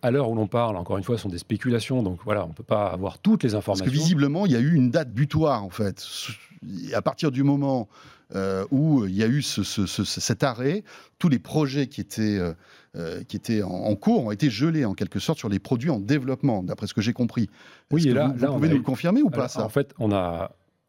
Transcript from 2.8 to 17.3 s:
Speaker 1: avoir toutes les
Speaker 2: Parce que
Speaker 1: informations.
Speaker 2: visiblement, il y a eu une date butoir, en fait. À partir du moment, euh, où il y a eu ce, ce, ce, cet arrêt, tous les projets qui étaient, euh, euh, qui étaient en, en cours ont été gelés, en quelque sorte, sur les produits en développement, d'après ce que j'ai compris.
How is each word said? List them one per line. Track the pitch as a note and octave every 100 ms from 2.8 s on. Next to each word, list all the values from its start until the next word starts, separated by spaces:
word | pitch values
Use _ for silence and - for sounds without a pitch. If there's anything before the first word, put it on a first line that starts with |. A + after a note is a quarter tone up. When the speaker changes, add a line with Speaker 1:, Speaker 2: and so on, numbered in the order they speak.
| G2+
Speaker 1:
avoir | F2+ F#2+ -
toutes | G#3 A3
les | B2+
Speaker 2:
Parce | G#2
que | G2+
Speaker 1:
informations. | F#2+ F#2+
Speaker 2:
visiblement, | C#3+ D#3+ D#3+ C#3+ D#3 G3+
il |
y | A#2+
a |
eu | C#3
une | E3+ B2+
date | E3 C#3
butoir, | G#2+ D3 D#3 D#3 A#2+
en | G2
fait. | - G2+ - - - - A2 - - - F#2+ -
À | A2
partir | A#2 - D#3+
du | B2+
moment, | C#3 C#3+ C#3 C3 G#2+ - - - _
euh, | F#2+ F#2+ F#2+ G2+
où | C3+ D#3+ C#3+ G2
il | F#2+
y |
a | A2
eu | C#3+
ce, | - -
ce, | F#2+ - F#2
ce, | -
cet | G2 - - A2
arrêt, | C#3+ A2+ C3+ G3 - - - _
tous | F3
les | B2+
projets | - D3+ C#3+ C#3 C3+
qui | -
étaient, | F#2+ - G#2+ G2+
euh, | F2 E2 - - _ -
euh, | E2 F2
qui | - G#2+
étaient | - A2
en, | F#2
en | F#2 G#2+ G2+
cours | G#3 A#3 A2+
ont |
été | G#2 D3
gelés, | G2+ D#3 D#3+
en | A2+
quelque | F#2 - G2
sorte, | - D#3+
sur | A2
les | G2
produits | - A#2+ D3+
en | A2
développement, | G2+ D3 B2+ C3 C#3 G#2+
d'après | F2+ - G#2
ce |
que | -
j'ai | G#2+
compris. | A#2 A#2+